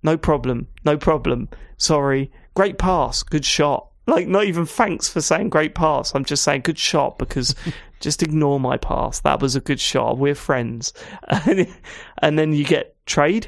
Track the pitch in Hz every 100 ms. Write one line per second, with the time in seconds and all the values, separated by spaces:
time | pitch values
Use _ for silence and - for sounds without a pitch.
0 | - 156 - 151 123 120 113 - - 147
1 | - 156 120 123 101 - - - - 156
2 | 139 135 135 - - - 196 196 180 180
3 | 127 - - 151 143 - 147 135 - _
4 | - 311 180 190 208 170 165 - 226 170
5 | - - 151 160 202 160 156 - 160 143
6 | 135 139 135 143 - 143 131 156 - 160
7 | 139 - 131 - 123 - - - - -
8 | - - 165 156 147 143 127 123 - -
9 | - - - 143 135 131 - 139 - 131
10 | 117 123 139 143 - 135 117 117 120 -
11 | - - - - 160 381 - - - -
12 | - - 156 151 156 151 143 156 - _
13 | - - 147 208